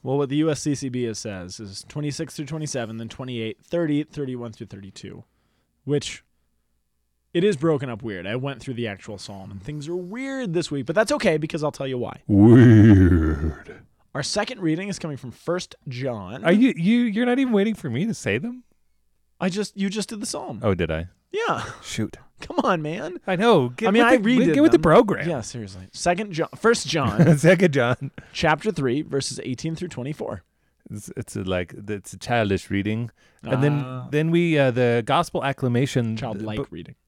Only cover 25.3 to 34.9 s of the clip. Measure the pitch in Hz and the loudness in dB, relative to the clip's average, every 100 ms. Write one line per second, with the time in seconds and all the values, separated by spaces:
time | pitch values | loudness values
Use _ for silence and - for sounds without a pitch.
25.3 | 151 104 123 101 92 95 - 175 175 208 | -4 -6 -10 -12 -14 -16 -4 0 0 -2
26.3 | 160 156 - 226 240 135 156 135 104 156 | -4 -6 0 2 2 0 -2 0 4 4
27.3 | 151 160 180 185 135 120 127 139 - - | 6 6 6 4 2 0 0 -6 -14 -16
28.3 | - 165 170 214 175 131 131 156 135 - | -2 0 2 0 -2 -2 -2 -2 -4 -4
29.3 | 120 117 123 160 160 180 139 127 156 - | -8 -8 -6 -6 -8 -10 -8 -10 -8 -8
30.3 | 95 _ _ _ _ - 104 - - - | -10 _ _ _ _ -16 -14 -12 -12 -10
31.3 | - 92 92 90 - 101 104 - 95 - | -8 -4 -4 -4 -10 -10 -10 -10 -16 -2
32.3 | 120 104 95 - 98 98 110 117 _ _ | 0 2 -2 -2 -4 -2 -4 -6 _ _
33.3 | _ 113 135 143 147 131 127 127 147 160 | _ -4 0 2 0 -4 -10 -4 -2 2
34.3 | 170 170 151 135 120 120 | 2 2 2 2 2 2